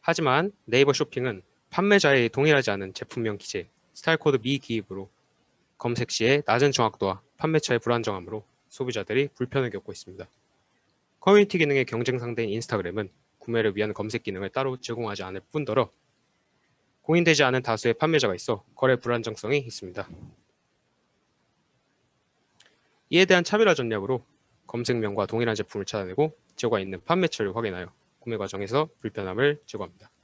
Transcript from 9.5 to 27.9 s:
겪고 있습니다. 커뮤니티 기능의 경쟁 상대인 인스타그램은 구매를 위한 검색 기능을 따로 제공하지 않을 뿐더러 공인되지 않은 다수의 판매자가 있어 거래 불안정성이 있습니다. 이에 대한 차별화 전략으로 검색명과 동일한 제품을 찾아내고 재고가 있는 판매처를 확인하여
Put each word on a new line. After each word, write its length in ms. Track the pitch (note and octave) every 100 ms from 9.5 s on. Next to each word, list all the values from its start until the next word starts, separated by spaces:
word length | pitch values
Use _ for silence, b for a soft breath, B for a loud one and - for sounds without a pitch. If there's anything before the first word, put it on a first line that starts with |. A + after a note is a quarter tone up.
| C#3+ B2
겪고 220 | G2 -
있습니다. 360 | F#2+ - F#2+ E2+ _ _ _ _ _ _ _ _ _
커뮤니티 320 | - G#3 G3+ F3+
기능의 280 | D3+ C#3
경쟁 340 | B2+ A2+ B2 B2
상대인 320 | A#2+ A#2 A2+
인스타그램은 580 | G#2+ - A2 F2 G2+ G2 _ _ _
구매를 360 | - A#2 G#2+
위한 200 | G2 G#2+
검색 260 | G2+ G2+ A#2
기능을 280 | - F#2+ G2
따로 280 | C3+ C3+ B2+
제공하지 460 | - A#2 A2+ G2+
않을 180 | F#2 F#2+ _
뿐더러 380 | D3+ C3+ C3+ A2+ _ _ _ _ _ _ _ _ _ _ _
공인되지 400 | - E3+ E3+ D3
않은 220 | C3+ B2+
다수의 320 | B2+ A2 A#2+
판매자가 400 | A2+ D#3 D#3+ A#2
있어 280 | F2+ - G#2 _
거래 200 | - C3
불안정성이 640 | B2 A#2+ A#2+ A2+ G#2+ G#2+ C#3+
있습니다. 500 | A#2+ - F#2 F#2+ F#2+ E2 - _ _ _ _ _ _ _ _ _ _ _ _ _ _ _ _ _ _ _ _ _ _ _ b b b b _
이에 160 | E3+
대한 180 | F#3+ F#3
차별화 300 | E3+ G#3 G#3+
전략으로 500 | D3+ A#2 G#2+ G2+ B2+ _ _ _ _ -
검색명과 580 | A#2+ A#2+ A#2+ G#2+ G#2
동일한 300 | G2 A2+ A#2
제품을 300 | G#2+ G#2 G#2
찾아내고 520 | G2 G#2+ F#2 F#2+ D#3 - _ -
재고가 220 | A#2+ A2
있는 240 | F#2+ F#2
판매처를 520 | - F3 F3+ - G2+
확인하여 360 | G#2+ A2 F2+ F2